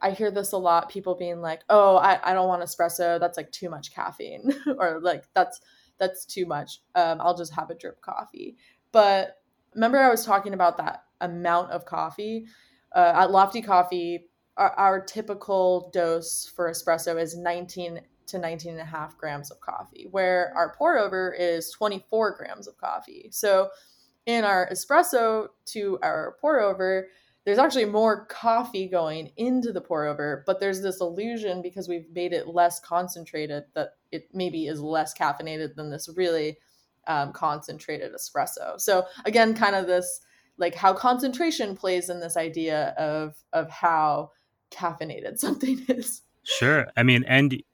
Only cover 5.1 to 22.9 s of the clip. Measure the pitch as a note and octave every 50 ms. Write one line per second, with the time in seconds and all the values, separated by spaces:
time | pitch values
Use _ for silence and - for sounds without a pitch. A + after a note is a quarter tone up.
5.1 | D#3+ C#3 - _ - G3 F3+ F3+ - - _ _ _ _ _ _ _ - F#3+ F#3
6.1 | F#3 - - - - G3+ F3+ E3+ D#3 D3 D3+ - - - _ _ - F3+ E3+ E3
7.1 | E3 D#3+ D#3+ F3 F3+ F3 E3+ D#3 D#3 E3 D#3+ D#3+ E3+ E3 - - - _ - -
8.1 | - - - - _ - - - A#3 _ _ _ _ _ _ _ - A3+ G#3 G3+
9.1 | G3 F#3+ F#3+ - - _ _ _ _ _ _ _ - G#3+ A3 A#3 B3+ C#4 C4+ B3+
10.1 | A#3 A3+ A3+ A3 G3+ G3 G3 G#3 G3 F#3+ F3+ E3+ E3+ - D#3 - - - _ _
11.1 | _ - F3+ F3 E3+ F3 F3 F3 E3+ F3 F#3 F3+ - F3 F3 - F3 E3 D#3+ D#3+
12.1 | D#3 - G#3 G#3+ A3+ A3+ A3+ - _ _ _ _ _ _ _ _ - F3+ F3 E3+
13.1 | E3+ E3 F#3+ F3 G3 F#3+ G3 G3 G3 A#3 G#3 G3+ F#3+ F3+ F3+ F3+ F#3 F3+ E3+ E3+
14.1 | F3 E3+ - _ _ _ _ _ - - G3 - - - G3 F#3+ F#3+ F#3+ F#3+ -
15.1 | - G#3+ G#3+ A3 G3+ G3 - - G3 F#3+ F#3 F3+ F#3 F3+ F3+ F3+ - F#3 E3+ E3
16.1 | E3 E3+ E3 E3+ - - - - - - F3 E3 E3 - - - E3 E3 E3+ F3
17.1 | E3 E3 E3 D#3 E3 F3 F3 E3+ E3+ F3 F3+ F3 - F#3 F3 E3+ E3+ E3+ - _
18.1 | _ _ _ - - F#3 E3+ E3 E3 D#3+ D#3+ E3+ E3 D#3+ D#3+ D#3+ D#3+ D#3 D3+ D3+
19.1 | - - - D#3 C#3+ C#3+ C#3+ - - _ - - - - - - - - - F#3+
20.1 | F3+ F#3+ F#3 F#3 F#3 F3+ F3+ - - - E3+ D#3 - - C#4+ E4 E4+ B3 G#3 F#3+
21.1 | F#3+ F#3 F#3 F#3 - - F3 F3 E3+ E3 - - - - G#3+ G#3 G3+ F#3+ - -
22.1 | A3 A3 A3 G3+ E3+ - - - F#2+ G2 - - - - - -